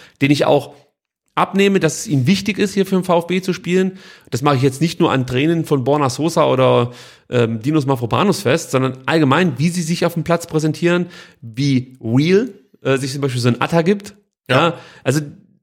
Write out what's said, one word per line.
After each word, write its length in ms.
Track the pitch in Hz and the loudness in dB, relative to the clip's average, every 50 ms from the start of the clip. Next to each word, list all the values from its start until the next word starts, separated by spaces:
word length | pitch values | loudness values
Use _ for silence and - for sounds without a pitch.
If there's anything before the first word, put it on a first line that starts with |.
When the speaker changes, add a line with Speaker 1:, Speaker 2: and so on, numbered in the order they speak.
| - - _ _ | -20 -20 _ _
Speaker 1:
denen 100 | 139 139 | 2 2
ich 120 | 147 139 151 | 2 2 4
auch 300 | - 135 143 - - - - _ _ _ _ _ _ _ _ _ _ _ | 2 2 2 0 -4 -12 -20 _ _ _ _ _ _ _ _ _ _ _
abnehme, 440 | 143 180 180 - 196 196 202 196 185 | -4 -2 0 0 2 2 2 2 2
dass 200 | - 156 - - | 0 0 -2 -4
es 80 | - | -4
ihnen 200 | - 147 135 123 | -2 0 2 2
wichtig 300 | 143 196 190 196 208 208 | 2 2 2 0 -4 -2
ist, 160 | - 208 202 - | -2 -2 -2 0
hier 120 | 190 185 | -2 -2
für 100 | 190 190 | 0 -2
den 100 | 185 180 | -2 0
V 140 | 185 175 170 | 0 0 0
F 80 | 170 | 0
B 140 | 175 180 190 | -2 -4 -2
zu 120 | 185 190 175 | -2 -4 -6
spielen. 460 | - - 170 175 185 190 190 185 - - - - - _ - | -4 -4 0 0 0 0 0 -4 -8 -16 -20 -20 -20 _ -8
Das 100 | - 117 | -6 0
mache 160 | 135 147 143 | 2 2 2
ich 60 | 127 135 | 4 2
jetzt 180 | 139 131 - | 0 0 0
nicht 180 | 160 170 - - | -2 -2 0 0
nur 140 | 175 123 110 | 0 2 2
an 120 | 131 123 | 0 -2
Tränen 380 | 123 127 127 143 165 170 165 160 | -2 -2 0 0 0 0 0 0
von 220 | - 151 135 120 | 0 -2 0 2
Borna 240 | 135 143 147 143 127 | 0 0 2 0 0
Sosa 340 | 127 - 147 170 170 170 147 | -2 -2 -4 -2 0 2 2
oder, 480 | 135 131 127 131 127 123 120 120 120 - - - - - _ _ - | 2 2 2 4 4 4 2 2 0 -4 -12 -20 -20 -20 _ _ -4
ähm, 320 | 127 123 117 113 113 110 | 0 0 0 0 -2 -4
Dinos 240 | 107 139 156 156 131 | -2 0 0 0 0
Mavropanos 560 | 135 139 123 123 107 - 117 180 208 170 - | 0 0 -2 -2 -2 0 0 2 0 0 0
fest, 300 | - 120 139 170 - - | 0 0 0 0 -2 -2
sondern 260 | - 131 127 131 127 - - | -2 0 0 -2 -4 -4 -2
allgemein, 480 | - 151 165 156 131 135 165 185 175 127 131 | 0 2 2 4 4 4 2 2 0 0 0
wie 100 | 147 180 | -2 -2
sie 120 | 170 180 | -2 -2
sich 240 | 165 156 175 - - | -4 -4 -2 -2 -2
auf 100 | 170 - | -2 -2
dem 100 | 170 147 | -4 -2
Platz 200 | - 170 165 - | -2 -2 -2 -2
präsentieren, 600 | - 160 156 151 156 147 - 175 170 175 180 180 175 - - - - _ _ | -4 -2 -2 0 -2 -2 0 0 0 0 0 -2 -4 -10 -18 -20 -20 _ _
wie 580 | - 117 107 120 143 143 135 123 127 - - - - | -18 -12 -6 -2 0 0 0 0 -2 -4 -10 -10 -4
real, 460 | 113 117 135 147 170 190 202 269 226 - - _ _ _ _ | 0 2 2 4 4 2 2 2 -2 -6 -14 _ _ _ _
äh, 160 | - 131 139 | -2 -2 -2
sich 160 | 131 135 135 135 | 0 -2 -6 -6
zum 80 | 143 | -4
Beispiel 180 | 139 135 123 123 | -4 -4 -2 0
so 80 | 117 | 0
ein 140 | 127 113 - | 0 0 0
Atta 200 | - - 170 170 | -2 0 0 0
gibt. 320 | 160 180 208 202 - - - _ _ _ _ _ _ | 2 2 0 -2 -4 -12 -20 _ _ _ _ _ _
Speaker 2:
Ja. 200 | - 127 135 165 | -2 0 2 2
Speaker 1:
Ja, 60 | 170 160 - - - - - - | 0 -2 -6 -12 -20 -20 -6 -4
also 180 | 131 131 156 147 143 - - - _ _ _ | -2 -2 -2 -4 -8 -12 -20 -20 _ _ _